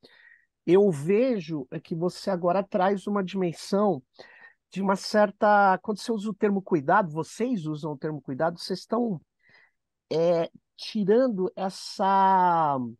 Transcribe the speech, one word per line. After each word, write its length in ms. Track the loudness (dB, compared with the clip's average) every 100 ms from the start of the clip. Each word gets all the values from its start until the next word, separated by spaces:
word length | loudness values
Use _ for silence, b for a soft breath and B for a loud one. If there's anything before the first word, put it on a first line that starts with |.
| b b b b b _ 4
Eu 240 | 4 4
vejo 760 | 2 0 2 2 -2 -4 -8 -8
é 100 | -10
que 140 | -8
você 340 | -4 -4 -4 -6
agora 340 | -2 0 0
traz 440 | -2 0 0 0 -2
uma 180 | -4
dimensão 800 | -2 -2 -4 -4 -4 0 2 0 -6 B B B B B _
de 120 | -4
uma 140 | -2 -2
certa, 800 | 0 2 2 2 4 6 4 2
quando 200 | -2 -6
você 140 | -4
usa 160 | -4 -6
o 60 |
termo 260 | -2 0 0
cuidado, 500 | 0 -2 2 2 2
vocês 540 | -4 -8 -6 -4 -4
usam 280 | -4 -6 -8
o 60 | -6
termo 220 | -6 -8
cuidado, 380 | -8 -4 -4 -4
vocês 200 | -8 -10
estão, 380 | -4 -4 -2 -6 _ _ b b b b _ _ -4
é, 380 | 0 2 2 -2 -8 _ -18
tirando 760 | -8 -2 2 4 2 0 -4 -4
essa, 1200 | -8 -8 -10 -2 2 4 6 6 4 4 2 0 -4